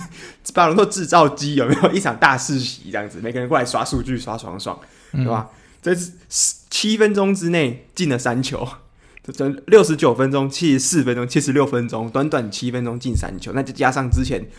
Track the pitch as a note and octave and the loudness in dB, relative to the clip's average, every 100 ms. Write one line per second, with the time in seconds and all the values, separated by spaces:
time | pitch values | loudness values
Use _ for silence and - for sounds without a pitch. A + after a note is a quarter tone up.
0 | - - - - - - E3+ F#3 G3+ F#3+ | -8 -14 -20 -16 -4 2 4 4 2 0
1 | E3 E3+ D3 - C#3+ C#3 A#2+ D3 F#3+ F#3+ | 2 4 4 2 -2 0 2 2 2 2
2 | E3+ A2+ D#3 B2+ - C#3 A#2 - F2+ G#2+ | -2 2 2 4 0 -2 -4 -8 -8 -8
3 | G#2 E2+ A2+ B2 B2 D3+ A#2+ A2+ - C3 | -8 -8 -8 -6 0 0 0 -2 -2 -4
4 | A#2+ B2 - A2+ G#2 F#2 G2 - - _ | -2 -4 -6 -8 -10 -10 -10 -10 -14 _
5 | - C3+ B2 A2+ A2+ - _ _ F3 F3+ | -8 -4 -2 -2 -6 -14 _ _ -2 -2
6 | F3 - - - - - _ - G#3 G#3+ | -2 -14 -8 -2 -2 -4 _ -4 0 2
7 | G#3+ G3+ G3 F#3+ E3+ E3+ C3+ B2 - - | 2 4 2 0 0 0 0 -2 -12 -4
8 | E3+ B2 B2 A#2+ C3 C#3+ B2 - - _ | -2 0 0 -2 -2 -6 -8 -10 -20 _
9 | _ - - C3+ C#3 C3+ - G#3 D#3+ D3+ | _ -20 -16 -4 -4 -4 6 6 6 4
10 | D3 A#2 C3+ C#3 C3+ - E3 C3 - E3+ | 2 4 2 2 -2 0 2 2 2 2
11 | B2 A#2+ B2 D3+ C#3 C3+ C3+ A#2+ A#2+ A2+ | 2 0 0 0 2 2 2 0 -2 -6
12 | A#2 C3+ D3+ D3+ A2 - B2 B2 A#2+ A#2+ | -4 -2 0 -2 -4 -6 -6 -4 -4 -6
13 | B2+ A2+ - F#2 A2+ A#2 C3+ - C3 C#3 | -4 -4 -6 -10 -6 -6 -6 -2 -2 0
14 | B2+ B2 B2+ A#2 - | -2 -2 0 -4 -8